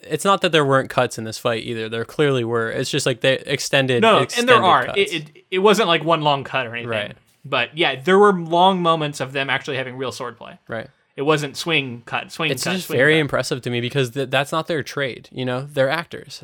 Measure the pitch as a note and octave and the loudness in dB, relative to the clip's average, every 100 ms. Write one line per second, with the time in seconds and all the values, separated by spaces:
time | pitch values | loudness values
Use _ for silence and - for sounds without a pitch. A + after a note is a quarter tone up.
0 | - D#3 G3 F#3+ F3+ D#3 C#3 C3+ A2 - | -6 -2 0 2 2 2 2 2 0 -2
1 | B2 - A2 - B2 A2+ A#2+ A2+ A2 A2+ | -2 -4 -10 -6 -4 -4 -6 -8 -6 -8
2 | A2+ - D3 C3 A2+ A#2 A2+ A#2+ C3+ C#3+ | -6 -2 0 0 0 -2 -2 -4 -4 -2
3 | C#3 A#2 C3+ C3 - D3 - C#3 C3 A#2+ | -2 0 0 0 -2 -6 0 2 2 4
4 | A3 F3 B2+ A#3+ B3 A3+ F#3 C#3 A#2+ G3 | 6 6 2 0 4 6 6 4 2 0
5 | G3 E3 D3+ - - F#3 G#3+ F3+ E3+ E3 | 0 -2 -8 -20 -6 2 4 4 4 2
6 | D#3 D#3+ D3+ C#3 B2 C3+ A#2 A#2 A#2 A2 | 2 2 2 0 -2 -4 -4 -6 -6 -4
7 | G#2 - _ _ C3+ C3 A#2 D#3 D#3 C3+ | -6 -10 _ _ -4 -2 -2 0 0 0
8 | C#3 F#3+ G#3 F3+ E3 E3+ F#3+ F#3 E3 D#3+ | 4 6 6 4 2 4 4 4 2 2
9 | D3 C#3+ C3+ C#3 C3+ C3+ - C3 B2+ C3 | -2 -6 -6 -4 -2 -2 -4 -6 -6 -6
10 | B2+ B2 A#2+ A2+ - F3 - A2+ - _ | -8 -8 -10 -12 -18 -20 -12 -10 -12 _
11 | _ - C#3+ D3+ C#3+ A#2+ E3+ D#3 C3+ A#2+ | _ -4 0 2 0 -6 -2 -2 -2 -8
12 | - B2 F#3+ - D#3 C3 E3+ F#3 E3 C#3 | -8 -8 -6 -4 -4 -2 -4 -4 -2 2
13 | D3 D#3+ C#3+ B2 - C3 B2+ A#2+ A#2+ C#3+ | 4 4 2 -2 -4 -6 -4 -4 -2 -2
14 | B2 C#3 B2+ C3+ C#3+ E3 D#3 D#3 - C#3+ | -2 -4 -2 -2 -2 -4 -4 -6 -6 -6
15 | C3+ - - - B2+ B2+ C#3+ C#3+ C3+ D#3+ | -6 -8 -12 -8 -4 -6 -4 -2 0 -2
16 | D#3 - - - | -6 -12 -16 -20